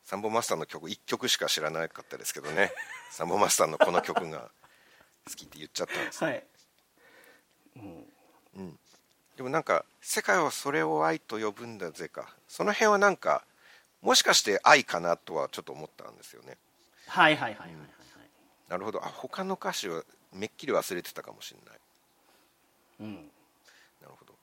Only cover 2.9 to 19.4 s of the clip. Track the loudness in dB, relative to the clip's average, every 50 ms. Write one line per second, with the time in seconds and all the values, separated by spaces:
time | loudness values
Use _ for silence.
2.9 | -14 -18 -16 -16 -6 -6 -2 0 4 4 4 4 6 4 4 2 4 2 2 4
3.9 | 4 0 0 0 -4 -4 -4 -4 -10 -10 -12 -16 _ _ _ _ _ _ _ _
4.9 | _ _ -20 _ _ _ _ -16 -16 -16 -16 -20 -16 -16 -16 -12 _ -6 -6 -4
5.9 | -4 -6 -6 -6 -4 -4 -4 -2 -2 -4 -8 _ _ _ _ _ _ _ _ _
6.9 | _ _ _ -20 -20 -20 -20 -20 -20 _ _ _ _ _ _ _ _ -18 -18 -16
7.9 | -16 -18 -20 -20 _ _ _ _ _ _ _ _ _ -14 -14 -14 -14 -18 _ _
8.9 | -20 _ _ _ _ _ _ _ _ -10 -8 -4 -2 -2 0 2 0 0 0 _
9.9 | _ _ -8 -4 -4 -2 2 2 4 4 4 2 -2 -2 -4 -2 0 0 0 0
10.9 | 0 0 2 0 0 -2 _ -8 -6 -4 -4 -4 -4 -6 -12 -12 -10 -8 -10 -10
11.9 | -8 -10 -12 -10 -10 -12 -14 -14 -18 _ _ _ -6 -2 0 0 2 4 4 6
12.9 | 6 6 6 4 4 2 2 0 0 0 0 _ _ _ _ -20 -20 -20 _ _
13.9 | _ _ 2 4 4 6 6 6 4 4 4 2 0 4 8 8 8 8 8 2
14.9 | -4 -2 2 2 0 0 _ -6 -4 -4 -4 -4 -6 -12 -12 -12 -14 -14 -14 -16
15.9 | _ -20 -20 -20 -20 -20 -20 -20 -20 -20 -20 -20 -20 _ _ _ _ _ _ _
16.9 | _ _ -16 -6 4 6 8 8 8 4 0 -6 -6 -8 -14 -16 -16 -18 -18 -20
17.9 | -20 -20 -20 -20 -20 -20 -20 _ _ _ _ _ _ _ _ _ -6 -4 -4 -4
18.9 | -6 -6 -8 -8 -10 -10 -12 -10 -6 -6